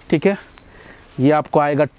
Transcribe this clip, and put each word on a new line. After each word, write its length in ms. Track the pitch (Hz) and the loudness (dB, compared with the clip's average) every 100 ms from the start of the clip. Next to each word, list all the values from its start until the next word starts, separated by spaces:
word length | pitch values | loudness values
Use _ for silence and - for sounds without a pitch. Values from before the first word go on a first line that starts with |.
| - | -4
ठीक 160 | 160 196 | -2 -2
है, 100 | 202 - - - - - - - - | -4 -10 -20 -20 -20 -20 -20 -16 -2
ये 100 | 127 | 0
आपको 280 | 135 147 160 | 0 0 0
आएगा 240 | 147 143 147 | 2 0 -2